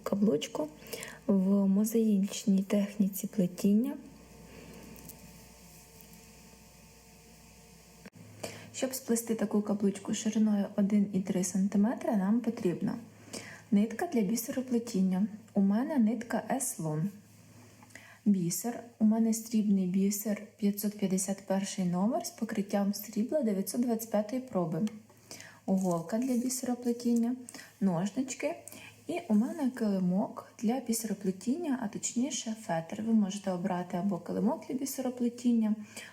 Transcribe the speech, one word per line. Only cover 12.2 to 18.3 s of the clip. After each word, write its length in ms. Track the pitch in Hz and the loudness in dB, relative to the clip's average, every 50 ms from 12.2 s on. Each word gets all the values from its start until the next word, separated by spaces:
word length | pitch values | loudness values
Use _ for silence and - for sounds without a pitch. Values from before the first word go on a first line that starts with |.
| 185 196 220 240 | 4 4 2 2
потрібна 540 | 240 240 226 - - 175 165 - - 220 - - - - - - - - - - - - - - - - | 2 0 -2 0 0 0 0 0 -2 -4 -4 -4 -8 -14 -20 -20 -18 -16 -14 -14 -14 -14 -16 -16 -4 2
нитка 360 | - 202 208 226 226 - 370 349 | 4 4 4 2 0 -2 -2 0
для 140 | 349 233 | 0 2
бісероплетіння. 1080 | 202 180 233 247 - - 269 262 254 262 240 233 226 - - 185 190 185 185 185 208 220 - - - - - | 2 2 0 -2 -2 -4 -4 -4 -2 0 0 -2 0 0 0 2 2 2 2 2 0 0 -2 -6 -12 -4 2
У 80 | 202 | 2
мене 360 | 196 196 202 220 262 311 320 269 | 4 4 4 2 2 2 2 4
нитка 460 | 220 208 247 220 - - - 220 - - | 4 4 2 0 -4 -4 -4 -4 -2 -2
Еслон. 580 | - 269 - - - - 165 156 151 156 165 202 - - - - - - - - - - - - - - - - - - - - - - - | -2 -2 -2 -4 -6 -4 -4 -2 -2 -2 -2 -2 -4 -8 -20 -20 -20 -20 -20 -20 -20 -20 -20 -20 -20 -20 -20 -20 -20 -20 -20 -20 -12 -4 0
Бісер. 580 | 214 | 2